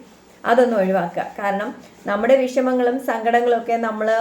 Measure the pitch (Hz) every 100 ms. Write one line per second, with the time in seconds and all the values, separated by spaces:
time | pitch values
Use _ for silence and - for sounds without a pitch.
0 | - - - - - 233 240 220 190 190
1 | 175 - - - 202 196 226 - - -
2 | 196 202 233 262 254 269 254 254 240 262
3 | 262 226 226 240 247 233 226 233 226 214
4 | 214 226